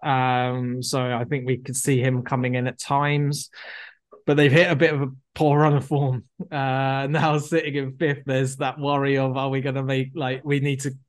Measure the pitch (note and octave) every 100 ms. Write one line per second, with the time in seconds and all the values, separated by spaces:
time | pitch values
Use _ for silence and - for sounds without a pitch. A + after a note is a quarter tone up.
0 | D3+ C3 B2+ B2+ B2 B2+ B2 B2 B2 C3+
1 | B2+ A#2+ B2 C#3+ B2+ B2 B2+ C3 - C3
2 | C3 B2+ B2 C3 B2+ B2+ B2 A#2+ - C#3
3 | C#3+ D3 C#3+ D3 - - - - - _
4 | _ - - D3 D3 C#3+ F3+ D3+ D#3+ D3
5 | C#3+ C3+ _ - D3+ D3 D3+ C#3+ C3 D3
6 | C#3 B2+ - - C#3+ D3 C3+ C3 C3+ C3+
7 | C#3 D3+ D#3 D3+ C3 E3 D3+ C#3+ C3+ C3+
8 | D#3+ C#3 C3+ C3 C3+ C3+ C#3 B2+ C#3+ C#3+
9 | C#3 C#3 C3 C3 C3+ C3+ C3+ C3+ C3 C3+
10 | C3 E3 C3 C3 D3 C#3+ C#3+ C3 C#3 C3